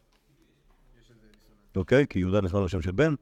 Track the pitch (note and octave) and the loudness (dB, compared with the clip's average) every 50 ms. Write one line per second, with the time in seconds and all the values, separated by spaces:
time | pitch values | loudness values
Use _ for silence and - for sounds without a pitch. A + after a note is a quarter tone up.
0 | _ _ _ _ _ _ _ _ _ _ _ _ _ _ _ _ _ _ _ A#2+ | _ _ _ _ _ _ _ _ _ _ _ _ _ _ _ _ _ _ _ _
1 | _ A#2+ A#2+ A2 _ _ _ _ _ _ _ _ _ _ - G2 F2+ - B2 C3+ | _ _ _ _ _ _ _ _ _ _ _ _ _ _ -6 -6 0 2 4 4
2 | D3 - - F#2+ F2+ F#2 F#2+ G#2 G2 F2 F2+ G2+ G2 E2+ - F#2 E2 F#2+ F2+ G2+ | 4 2 0 -2 -2 0 0 0 0 0 -2 -2 -2 -2 -4 -4 -6 -4 -2 0
3 | D3+ D#3+ D3 - | 0 0 0 -4